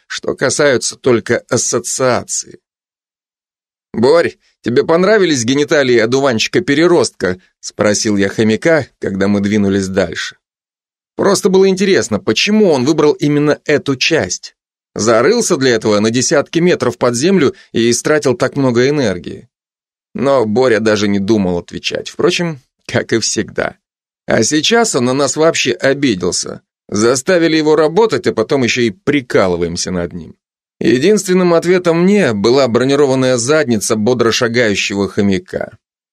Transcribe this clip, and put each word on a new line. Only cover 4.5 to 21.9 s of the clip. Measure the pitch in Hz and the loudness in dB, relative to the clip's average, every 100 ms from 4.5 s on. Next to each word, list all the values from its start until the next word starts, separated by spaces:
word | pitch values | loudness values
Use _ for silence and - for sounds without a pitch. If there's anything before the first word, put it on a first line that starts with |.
| _ | _
тебе | 113 123 | -2 0
понравились | - 165 190 220 180 139 | 2 2 2 2 2 0
гениталии | 113 135 147 156 131 120 | 0 0 0 2 2 2
одуванчика-переростка?» | 113 131 139 113 - 131 123 143 170 170 110 - 92 92 _ _ | 2 2 0 0 -2 -2 0 2 4 2 0 -2 -4 -4 _ _
спросил | - - 104 104 107 101 | -10 -2 0 0 0 0
я | 98 | 0
хомяка, | - 110 110 165 160 123 _ | 0 0 0 2 0 -2 _
когда | - 95 98 | -6 -2 0
мы | 101 | 0
двинулись | 101 104 101 98 95 | 0 0 2 0 0
дальше. | 95 87 - - - _ _ _ _ _ _ _ - | -2 -2 -4 -10 -14 _ _ _ _ _ _ _ -2
Просто | 180 196 202 | 0 2 2
было | 190 190 | 4 2
интересно, | 190 196 190 - 107 | 2 2 0 0 -2
почему | - 110 202 214 202 | -2 -2 0 2 4
он | 139 | 2
выбрал | 127 156 151 | 0 2 2
именно | 139 147 147 147 - | 2 0 0 0 -2
эту | - 143 - 131 | -2 -2 -2 -2
часть. | - 156 95 - - _ _ _ _ | 0 0 -2 -6 -14 _ _ _ _
Зарылся | - 107 113 135 240 - 160 | -4 0 2 2 2 0 0
для | 131 | 0
этого | 113 110 104 | 0 0 0
на | 110 | 0
десятки | 120 120 156 135 165 | 0 0 0 0 0
метров | 175 160 135 - | 0 0 -2 -2
под | 123 120 | -2 0
землю | 160 196 131 - _ | 0 2 0 -2 _
и | 117 117 | -2 0
истратил | 117 147 151 143 | 0 0 0 0
так | 120 127 147 | 0 -2 0
много | 131 117 127 | 0 2 0
энергии. | 151 117 87 - - - _ _ _ _ _ _ | 0 -2 -4 -8 -14 -18 _ _ _ _ _ _
Но | - 139 139 | -4 0 0
Боря | 110 107 131 110 | 2 2 2 2
даже | 110 104 104 | 2 0 0
не | 101 | 0
думал | 98 110 92 87 | 0 0 0 -4
отвечать. | - 87 - | -8 -12 -8